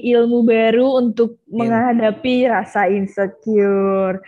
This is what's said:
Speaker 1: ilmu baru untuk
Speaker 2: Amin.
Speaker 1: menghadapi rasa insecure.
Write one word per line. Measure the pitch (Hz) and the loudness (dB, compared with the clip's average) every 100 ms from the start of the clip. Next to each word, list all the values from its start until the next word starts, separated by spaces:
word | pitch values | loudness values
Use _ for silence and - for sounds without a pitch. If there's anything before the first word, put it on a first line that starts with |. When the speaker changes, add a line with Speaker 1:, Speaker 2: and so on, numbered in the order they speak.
| 240 | 0
Speaker 1:
ilmu | 240 233 240 233 | 2 2 2 2
baru | 226 226 226 262 262 | 2 2 2 2 2
untuk | 240 220 233 - - | 0 0 -2 -4 -10
Speaker 2:
Amin. | 220 226 | -4 -2
Speaker 1:
menghadapi | 226 247 233 214 208 254 247 254 | 0 0 0 0 -2 -2 0 0
rasa | 185 - 208 185 | -2 -2 -2 0
insecure. | 202 190 - 196 - 220 214 202 196 196 190 190 190 | -2 -4 -4 -6 -6 -2 0 2 0 0 0 -2 -4